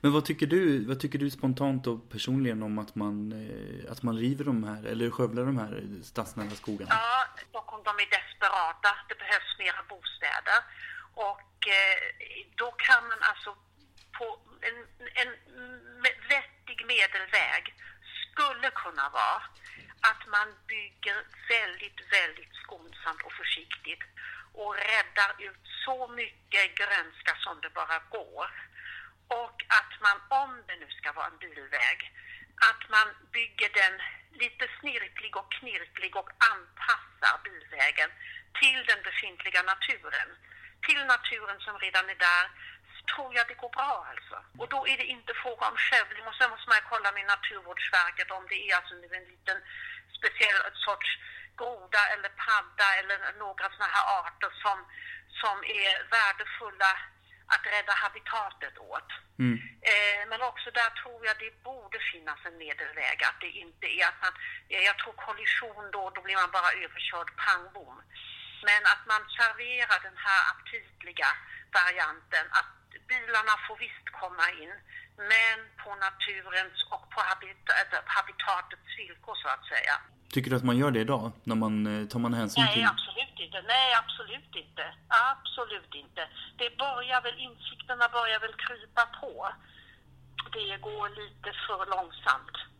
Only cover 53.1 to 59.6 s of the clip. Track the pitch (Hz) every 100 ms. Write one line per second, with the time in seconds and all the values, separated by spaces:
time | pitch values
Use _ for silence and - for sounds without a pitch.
53.1 | 196 196 208 208 190 190 - 196 202 -
54.1 | 196 170 - 196 - 208 196 180 - -
55.1 | - - - 220 196 - 214 196 190 -
56.1 | 226 208 196 214 - 220 190 196 190 -
57.1 | _ _ - - 208 208 208 202 196 202
58.1 | 220 - 226 202 - 139 - 107 123 -
59.1 | - _ - 127 120